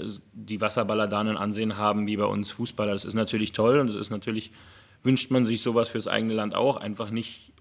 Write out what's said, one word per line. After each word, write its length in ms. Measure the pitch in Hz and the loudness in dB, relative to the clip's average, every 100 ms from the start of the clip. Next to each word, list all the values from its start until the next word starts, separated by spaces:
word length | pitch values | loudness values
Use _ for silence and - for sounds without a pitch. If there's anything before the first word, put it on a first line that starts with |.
| 107 98 - | -6 -10 -16
die 260 | 113 104 104 | -18 -10 -2
Wasserballer 460 | 107 123 107 107 104 | 0 0 0 2 2
da 120 | 104 | 0
ein 180 | 107 101 | 0 0
Ansehen 400 | 104 104 110 101 | -2 -2 -2 2
haben 300 | 104 104 104 | 2 2 0
wie 100 | 104 | 0
bei 80 | 101 | 0
uns 240 | 104 101 | 0 -4
Fußballer. 440 | - 120 - 104 | -4 -6 -2 -2
Das 120 | 101 101 | -2 -2
ist 80 | |
natürlich 380 | 110 107 110 104 | -2 0 0 -2
toll 260 | - 113 143 | 2 6 6
und 100 | 123 | 4
es 80 | 104 | -2
ist 140 | 104 | -6
natürlich, 420 | 107 - 110 - - - - - _ | -6 -4 -4 -6 -18 -20 -20 -20 _
wünscht 260 | 127 131 - | 2 2 4
man 160 | 127 113 | 2 2
sich 160 | 113 | 0
sowas 280 | 123 117 113 | 2 2 2
fürs 180 | 113 - | -2 -2
eigene 260 | 107 113 | 0 0
Land 220 | 110 107 95 | 0 -2 2
auch. 220 | 131 131 | 2 0
Einfach 340 | 107 101 107 | -4 -6 -6
nicht, 420 | 113 113 - - _ | -6 -6 -12 -20 _